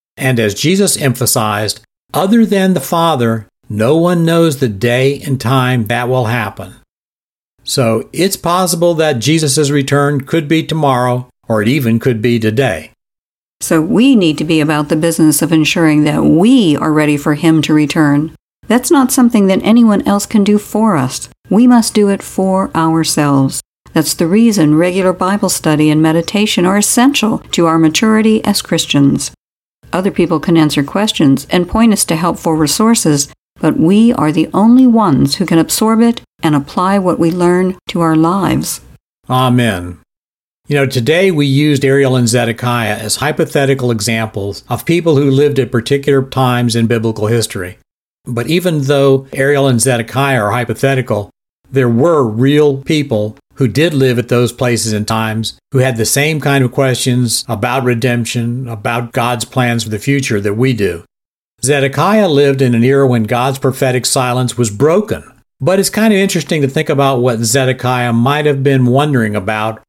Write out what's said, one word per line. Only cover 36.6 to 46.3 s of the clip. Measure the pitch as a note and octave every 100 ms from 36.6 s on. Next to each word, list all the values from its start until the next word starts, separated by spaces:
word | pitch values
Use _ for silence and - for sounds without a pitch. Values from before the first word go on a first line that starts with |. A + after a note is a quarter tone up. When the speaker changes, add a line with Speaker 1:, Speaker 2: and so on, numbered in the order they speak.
| C#3 - F#3 G3+
Speaker 2:
what | F3+ -
we | E3
learn | F3+ F3 F3+ F#3 F#3 -
to | F3
our | E3 D#3
lives. | E3 G3 F3 - - - - - _ _ -
Speaker 1:
Amen. | B2+ B2+ B2 A#2+ F#2+ F2+ F2 _ _ _ _ _ _ -
You | C#3+
know, | C#3
today | B2 A#2 D#3+ F#3+
we | E3
used | C#3+ C3+ D3+ C#3+
Ariel | C#3 C3+ C#3 C3
and | A#2+
Zedekiah | A#2+ A#2 A2+ B2 A#2+ A2 G#2
as | G#2+ -
hypothetical | C#3 D3+ D#3+ D3+ C#3 C3+ B2
examples | A#2 G#2 A2+ A2 G#2+ G2+ G2 -
of | A#2+ -
people | E3+ E3 C#3+
who | C#3+
lived | C3+ D3 C3+
at | B2
particular | A#2+ A2+ C#3 C#3 C#3
times | C3+